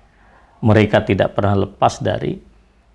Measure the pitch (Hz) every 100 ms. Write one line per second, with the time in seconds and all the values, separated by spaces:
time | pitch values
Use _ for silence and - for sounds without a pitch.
0 | _ _ _ _ _ _ 113 110 107 107
1 | 110 98 101 - 101 98 98 - 120 -
2 | 113 - - 190 - _ _ _ _